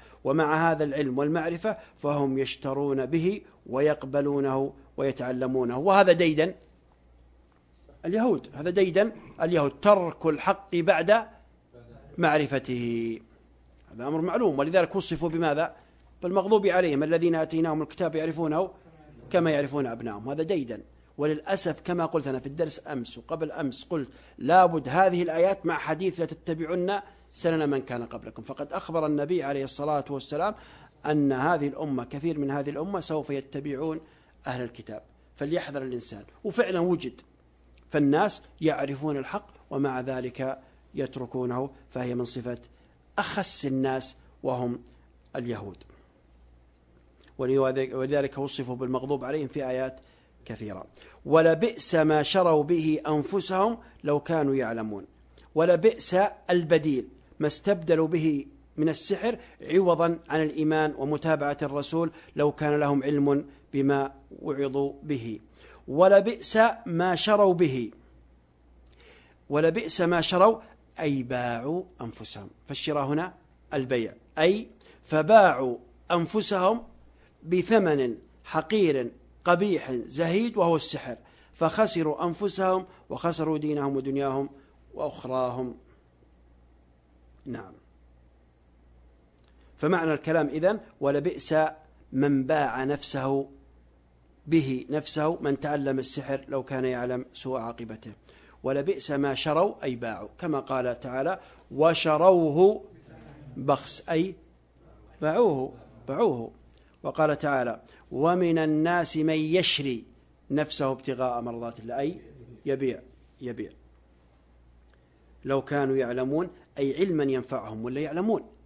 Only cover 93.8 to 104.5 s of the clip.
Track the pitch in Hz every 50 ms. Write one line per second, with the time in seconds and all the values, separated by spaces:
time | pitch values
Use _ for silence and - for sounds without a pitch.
93.8 | _ _ _ _ _ _ _ _ _ _ _ _ - 147 160 165 139 135 131 127
94.8 | - - 139 151 143 - - 156 151 160 175 - - 147 139 139 - 147 147 147
95.8 | 139 139 135 131 127 - - 143 131 - 135 135 - - 135 135 127 - 135 131
96.8 | 131 131 127 120 123 127 127 123 127 - - - - 131 131 127 113 117 117 -
97.8 | 117 110 110 110 - 110 101 - _ _ - - - - - - - 127 135 143
98.8 | 139 190 196 196 - - 143 139 139 143 135 127 - 160 147 160 190 208 - -
99.8 | - 135 123 117 120 113 107 87 107 - - - 175 165 151 139 139 - 135 131
100.8 | 123 123 117 - - 127 123 131 139 170 190 - - - - - - - - 135
101.8 | 151 165 165 - - 165 151 151 170 190 190 175 165 151 139 160 190 202 214 -
102.8 | - - - - - - - - - - - - - - - - 127 139 139 -
103.8 | - - - - - - 170 160 175 190 - - - -